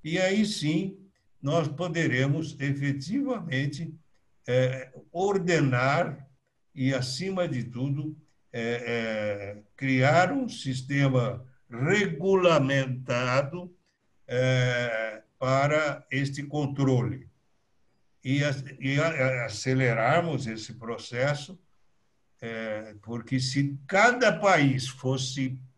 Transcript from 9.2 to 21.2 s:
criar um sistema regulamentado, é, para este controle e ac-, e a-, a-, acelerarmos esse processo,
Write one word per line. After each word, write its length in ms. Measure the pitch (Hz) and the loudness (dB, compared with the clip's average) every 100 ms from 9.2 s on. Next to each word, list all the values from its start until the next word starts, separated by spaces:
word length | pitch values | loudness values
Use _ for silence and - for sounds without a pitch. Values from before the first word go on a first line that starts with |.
| 104 101 101 104 - - | -4 -4 -8 -14 -18 -6
criar 560 | 135 131 131 165 180 | 0 4 6 6 4
um 160 | 277 240 | 0 -4
sistema 1000 | - 135 127 - 139 139 127 113 98 - _ _ | -6 -6 -6 -2 2 4 4 0 -4 -12 _ _
regulamentado, 2000 | 117 143 208 185 156 185 190 175 156 135 139 131 127 - 120 127 131 139 175 180 _ _ _ _ _ - | -4 2 2 2 -2 2 4 6 4 4 2 0 -4 -4 -2 2 0 0 -8 -12 _ _ _ _ _ -6
é, 960 | 123 127 127 123 123 120 110 113 107 _ _ | 0 2 2 2 0 -2 -2 -4 -8 _ _
para 680 | 131 135 143 151 151 139 _ | 0 2 4 2 0 -4 _
este 320 | 135 139 143 | -2 -2 -4
controle 840 | 143 151 139 135 135 123 104 - - _ _ _ _ _ _ _ _ _ | -6 -2 -2 0 2 4 0 -6 -12 _ _ _ _ _ _ _ _ _
e 180 | 127 139 | -2 0
ac-, 320 | 147 135 139 - | 0 -2 -8 -6
e 180 | 135 143 | -2 0
a-, 100 | 131 | 0
a-, 380 | 131 131 127 117 | 2 0 0 -4
acelerarmos 1000 | 101 131 131 127 113 113 165 170 135 113 | -4 0 2 2 2 4 2 2 -4 -4
esse 280 | 110 - | -8 -12
processo, 840 | 110 117 110 - 123 | -12 -10 -10 -8 -2